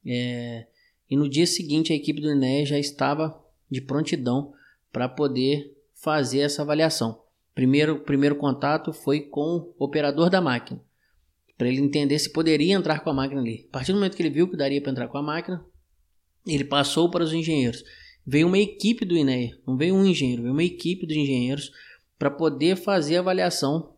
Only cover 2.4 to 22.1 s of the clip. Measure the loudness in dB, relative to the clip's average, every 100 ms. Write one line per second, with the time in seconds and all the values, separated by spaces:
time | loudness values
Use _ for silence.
2.4 | 2 2 0 0 -2 -2 -2 0 -4 -6
3.4 | _ _ _ -10 -4 -4 -2 -2 0 -2
4.4 | -2 -12 _ _ _ -6 -6 -2 -2 0
5.4 | 0 0 -4 -18 _ -8 -2 0 0 0
6.4 | 0 -2 -2 2 2 2 -4 -6 _ _
7.4 | _ 0 2 4 2 0 0 2 2 2
8.4 | -2 0 0 -2 -4 -6 -2 -2 -2 -4
9.4 | -2 -4 -6 -6 -2 0 0 2 4 4
10.4 | 2 -2 -4 -14 _ _ _ _ _ _
11.4 | _ _ -2 2 0 2 0 0 -2 0
12.4 | 2 4 4 2 2 -2 0 -2 -2 -2
13.4 | -4 -6 -10 -8 -2 0 0 0 -2 2
14.4 | 0 0 -2 -2 -2 -4 -4 -6 -4 -4
15.4 | -6 -10 -10 _ _ _ _ _ _ _
16.4 | -4 -2 0 0 2 2 2 2 0 0
17.4 | 0 2 0 -2 -12 -20 -20 _ -2 2
18.4 | 4 4 2 0 0 0 0 2 2 2
19.4 | -2 -6 -4 0 2 4 4 4 0 0
20.4 | -2 0 0 0 -4 -4 -2 -2 0 0
21.4 | 0 -4 -8 -18 -20 -20 _